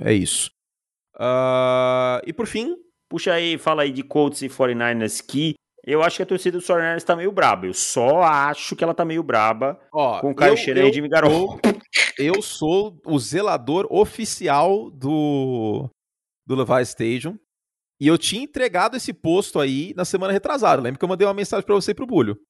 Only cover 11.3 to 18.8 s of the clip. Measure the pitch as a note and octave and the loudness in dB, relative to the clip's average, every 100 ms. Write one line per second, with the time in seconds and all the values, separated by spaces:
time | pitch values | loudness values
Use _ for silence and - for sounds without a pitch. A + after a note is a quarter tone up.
11.3 | D#3+ F#3+ - A3 G3+ - - - - C#3+ | 4 0 0 0 0 -2 -2 -2 0 0
12.3 | G3 - - D#3 F#3+ G#3 E3 - D3 A2 | -2 -4 -4 0 0 0 -6 -2 -2 0
13.3 | F3 G#3 D#3 A#2+ E3+ G3+ F#3+ G#3 - A3 | -2 -2 -2 -2 -2 0 2 2 0 -8
14.3 | - E3+ C#3 E3+ G3+ A3+ C#3+ C3+ D#3 D3 | -4 0 2 2 0 -4 -8 -4 0 0
15.3 | C#3 C3 B2 A2 G#2+ C3 - _ _ _ | 0 -2 -2 -2 -4 -6 -14 _ _ _
16.3 | _ - C3 A#2+ C3 B2 - A2+ B2 D3 | _ -4 -2 2 0 0 -4 -4 -4 -6
17.3 | G#3+ _ _ _ _ _ - C#3+ E3 - | -12 _ _ _ _ _ -2 2 2 2
18.3 | G3+ C#4+ - B3 F3 | -6 -6 -4 -2 0